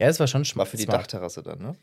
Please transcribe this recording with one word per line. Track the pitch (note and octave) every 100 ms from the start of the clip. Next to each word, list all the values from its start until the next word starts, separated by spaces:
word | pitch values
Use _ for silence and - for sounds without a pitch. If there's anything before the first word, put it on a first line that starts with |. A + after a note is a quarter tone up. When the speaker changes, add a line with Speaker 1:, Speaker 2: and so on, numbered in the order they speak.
Speaker 1:
Ja, | B2+
es | D#3+
war | C#3
schon | C3+ D3
schma-, | -
Speaker 2:
War | G2
für | A2
die |
Speaker 1:
smart. | G#2+ A#2
Speaker 2:
Dachterrasse | - G#2 F2+ E2
dann, | E2 E2
ne? | G#2+ F#3